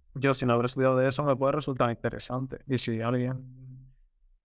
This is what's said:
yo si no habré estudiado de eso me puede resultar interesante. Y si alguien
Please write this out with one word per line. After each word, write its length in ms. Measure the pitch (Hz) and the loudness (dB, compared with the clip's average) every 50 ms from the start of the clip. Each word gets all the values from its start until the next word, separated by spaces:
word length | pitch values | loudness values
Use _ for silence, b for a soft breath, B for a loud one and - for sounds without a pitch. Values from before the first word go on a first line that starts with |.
| _ _ - | _ _ -6
yo 200 | 135 127 139 131 | 0 2 2 2
si 100 | 131 135 | 2 2
no 100 | 123 120 | 2 4
habré 120 | 120 120 | 4 2
estudiado 300 | 123 - 139 131 131 131 | 0 0 2 4 4 4
de 100 | 127 131 | 4 2
eso 160 | 135 131 - | 2 2 0
me 140 | 147 147 131 | 0 0 2
puede 160 | 117 135 135 | 2 2 0
resultar 360 | 143 151 139 143 131 123 127 117 | 0 0 -2 -2 0 2 2 2
interesante. 680 | 117 - - 120 - - - - 123 131 135 131 - - - | 0 0 -4 -4 -4 -4 -8 -6 -4 -4 -4 -6 -10 -10 -4
Y 120 | - 131 117 | -2 -2 0
si 220 | - 123 113 110 | 0 -2 -2 -2
alguien 680 | 113 117 127 123 123 127 131 131 - - - - 131 131 - - - - - _ - _ _ _ _ _ _ _ | 0 0 0 0 0 -2 -4 -6 -10 -14 -18 -18 -18 -18 -18 -18 -20 -20 -20 _ -20 _ _ _ _ _ _ _